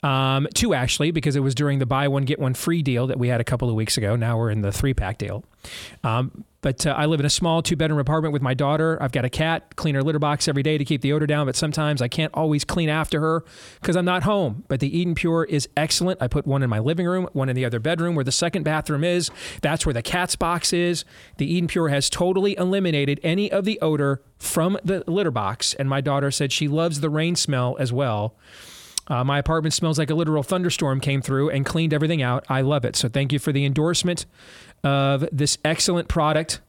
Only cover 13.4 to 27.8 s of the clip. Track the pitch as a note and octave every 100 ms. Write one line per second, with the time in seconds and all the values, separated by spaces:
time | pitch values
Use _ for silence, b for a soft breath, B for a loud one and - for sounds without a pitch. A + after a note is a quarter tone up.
13.4 | D#3+ B B B - F3+ F3 F3+ F#3 G#3
14.4 | E3 A2 - C3+ C#3 E3 F3+ E3 E3+ E3
15.4 | E3 D3 - - D#3 - F3 F#3 B2 -
16.4 | - C#3 C3 G#2+ A2+ E3+ F3 F#3 F3+ -
17.4 | C3 B2 B2+ A#2 A2 E3+ E3+ E3 C3 C3
18.4 | E3+ F3+ D3+ D#3 D3+ D3 E3+ F3 D#3+ B
19.4 | B B D3 D#3 - A#2+ - F3+ F3 -
20.4 | E3+ E3+ - F3 F3 E3+ - B B -
21.4 | C#3 E3+ E3+ - D#3+ C#3 C3 - F3+ F#3+
22.4 | G3+ G3+ F3+ G3 F#3 D3+ C#3+ C#3+ E3 F3
23.4 | G#3 G3 G3 A3 D#3+ D3+ C#3+ C3+ - _
24.4 | - - E3 G3 - F#3+ - F3 F#3+ A#2+
25.4 | G2 A#2 - - C3+ C#3 C3+ C#3 C#3 C3+
26.4 | C#3+ - D3+ D3+ E3+ D3 D3+ D3+ D#3+ F3
27.4 | - C3+ B2 B2+